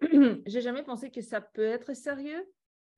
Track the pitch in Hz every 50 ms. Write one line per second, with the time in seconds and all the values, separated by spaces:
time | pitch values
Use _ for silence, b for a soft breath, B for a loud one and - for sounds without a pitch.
0 | 285 330 320 285 277 240 196 - - 202 202 247 233 240 240 277 294 277 247 240
1 | 269 254 - 190 196 - 226 208 202 - - 214 214 220 233 247 240 - 269 240
2 | - 285 285 269 277 294 311 339 381 381 _ _ _ _ _ _ _ _ _